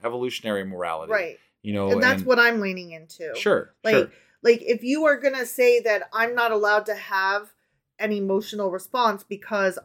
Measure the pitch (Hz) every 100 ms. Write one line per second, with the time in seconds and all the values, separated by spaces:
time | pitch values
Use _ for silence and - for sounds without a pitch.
0 | 117 123 127 - 110 101 95 90 85 80
1 | 82 107 165 - _ _ 104 104 98 -
2 | 254 196 247 240 240 226 196 185 175 160
3 | 160 - 156 120 208 185 - _ 220 135
4 | - - _ _ 233 233 - 233 240 302
5 | 311 285 277 262 240 - 247 240 226 202
6 | - 214 233 247 233 214 208 214 214 208
7 | - 196 190 202 208 _ _ _ _ -
8 | 214 208 196 196 214 208 196 180 - 254
9 | 233 202 - 202 - 208 190 175